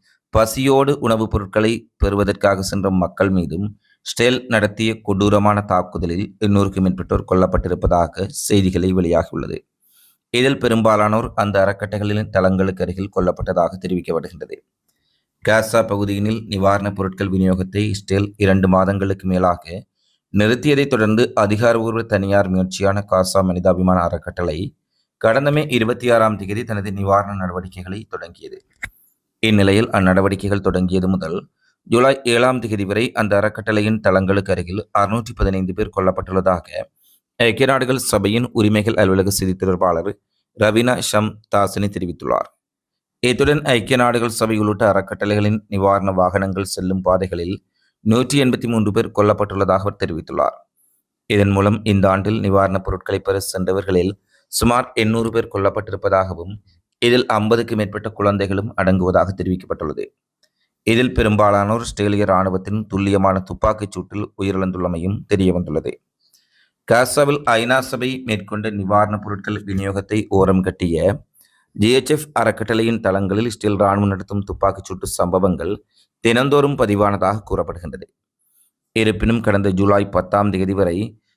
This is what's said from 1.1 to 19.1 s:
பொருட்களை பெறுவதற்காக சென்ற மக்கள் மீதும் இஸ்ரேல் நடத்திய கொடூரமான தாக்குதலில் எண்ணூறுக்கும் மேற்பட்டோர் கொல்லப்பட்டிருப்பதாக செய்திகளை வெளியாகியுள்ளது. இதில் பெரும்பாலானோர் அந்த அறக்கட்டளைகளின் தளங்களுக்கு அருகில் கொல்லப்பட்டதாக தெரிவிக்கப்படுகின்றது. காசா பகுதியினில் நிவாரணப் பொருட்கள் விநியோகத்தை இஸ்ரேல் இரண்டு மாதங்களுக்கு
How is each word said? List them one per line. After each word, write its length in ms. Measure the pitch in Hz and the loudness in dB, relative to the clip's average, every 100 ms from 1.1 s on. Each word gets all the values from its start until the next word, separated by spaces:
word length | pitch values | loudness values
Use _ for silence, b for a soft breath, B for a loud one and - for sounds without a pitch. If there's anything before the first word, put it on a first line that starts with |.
| 113 107 | 0 0
பொருட்களை 420 | 107 98 107 110 117 - - | -4 -2 0 0 0 -6 -4
பெறுவதற்காக 680 | 101 101 101 101 101 98 | 0 0 0 0 0 0
சென்ற 280 | 95 101 95 | -2 -2 0
மக்கள் 400 | 95 87 - 98 | 0 0 0 0
மீதும் 360 | 95 80 82 104 - _ _ - | 0 -2 -4 -6 -10 _ _ -10
இஸ்ரேல் 320 | - 120 127 123 | 0 0 0 0
நடத்திய 440 | 113 101 101 110 110 | 0 0 0 -2 -2
கொடூரமான 640 | - 95 104 101 104 104 | -2 0 4 4 4 2
தாக்குதலில் 600 | 101 92 90 - 85 87 98 - | 2 0 0 -4 -4 -4 -6 -2
எண்ணூறுக்கும் 460 | 104 101 98 95 95 | 2 2 2 2 0
மேற்பட்டோர் 400 | 92 - 101 98 | 0 -2 -2 0
கொல்லப்பட்டிருப்பதாக 960 | 92 92 92 92 87 85 87 82 - 98 - | 2 2 2 -2 0 2 2 0 -2 -8 -6
செய்திகளை 520 | - 104 95 90 92 | 0 2 2 2 0
வெளியாகியுள்ளது. 640 | 92 85 82 80 - - - - _ _ b b b _ | 0 2 0 0 -6 -8 -10 -14 _ _ b b b _
இதில் 260 | 120 131 139 | 0 2 2
பெரும்பாலானோர் 680 | 123 113 110 107 107 107 - | 0 2 4 4 2 0 -2
அந்த 240 | - 104 98 | -4 -2 2
அறக்கட்டளைகளின் 680 | 98 101 104 104 104 104 107 | 0 0 -6 -4 -2 -2 -2
தளங்களுக்கு 540 | 98 95 95 95 92 90 | 0 2 2 0 -2 -4
அருகில் 260 | 92 98 - | -6 -6 -2
கொல்லப்பட்டதாக 560 | 90 87 - 90 85 92 | -2 -2 -2 0 0 -2
தெரிவிக்கப்படுகின்றது. 840 | 90 90 87 82 85 87 - - _ _ _ _ _ _ _ _ | -6 -6 -4 -6 -6 -14 -16 -16 _ _ _ _ _ _ _ _
காசா 380 | - 110 110 117 | 0 2 2 0
பகுதியினில் 580 | 110 101 101 101 104 113 113 | 0 0 -2 -2 -2 -4 -6
நிவாரணப் 500 | 98 98 98 101 95 | -2 2 2 0 -4
பொருட்கள் 380 | 95 92 98 | -4 -4 -2
விநியோகத்தை 500 | 92 95 92 92 101 104 | 0 2 0 -2 -2 -4
இஸ்ரேல் 420 | 101 - 95 101 - | -4 -2 -2 -2 0
இரண்டு 320 | 98 95 92 | 2 4 4
மாதங்களுக்கு 580 | 92 95 101 98 | 4 2 0 -2